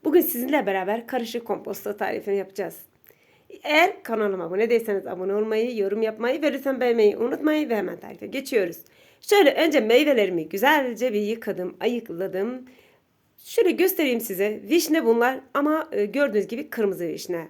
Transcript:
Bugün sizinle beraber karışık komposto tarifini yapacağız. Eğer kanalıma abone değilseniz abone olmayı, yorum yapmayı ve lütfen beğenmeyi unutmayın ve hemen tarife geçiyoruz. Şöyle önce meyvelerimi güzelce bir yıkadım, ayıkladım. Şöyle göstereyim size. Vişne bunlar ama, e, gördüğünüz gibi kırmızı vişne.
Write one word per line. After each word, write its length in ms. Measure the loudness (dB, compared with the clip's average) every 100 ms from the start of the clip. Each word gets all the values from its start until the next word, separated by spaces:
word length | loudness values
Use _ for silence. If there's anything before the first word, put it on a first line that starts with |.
Bugün 180 | 4 4
sizinle 440 | 2 -2 0 0 0
beraber 420 | -2 -2 -4 -2
karışık 380 | -6 -4 -8 -6
komposto 520 | -8 -6 -10 -8 -6
tarifini 400 | -4 -4 -2 -2
yapacağız. 420 | -4 -8 -8 -8 -20 _ _ _ _ _ _ -14
Eğer 400 | -2 2 2 0
kanalıma 400 | -6 -2 0 -2
abone 260 | -4 -2 2
değilseniz 380 | 2 2 -4 -4
abone 260 | -6 -2
olmayı, 440 | -2 0 0 -2 0
yorum 240 | -2 0
yapmayı 400 | -2 -2 -2 0
ve 120 | 0
lütfen 260 | -2 -4 0
beğenmeyi 380 | 2 6 4 4
unutmayın 520 | -2 0 0 0 0
ve 60 | -2
hemen 240 | -2 -8
tarife 280 | -14 -14 -8
geçiyoruz. 500 | -8 -2 0 0 -4 -18 _ _ _
Şöyle 320 | 2 4 4
önce 260 | 4 2 2
meyvelerimi 720 | 6 4 6 4 2 0 -4
güzelce 640 | 0 4 4 2 -2 -2
bir 80 | 0
yıkadım, 560 | -2 -4 -6 -6 -6 -4
ayıkladım. 880 | -4 -4 -6 -8 -6 -4 -6 -6 -14 -20 _ _ _ _ _ _
Şöyle 340 | -6 0 2
göstereyim 500 | 4 0 2 0 0
size. 400 | -4 -2 -2 -2 0
Vişne 360 | 2 4 2 4
bunlar 340 | 4 2 0 -4
ama, 360 | 0 2 0 -2
e, 140 | -2 -2
gördüğünüz 420 | 0 2 2 -2
gibi 220 | -6 -8
kırmızı 380 | -2 -2 -2 -6
vişne. 400 | -6 -6 -8 -8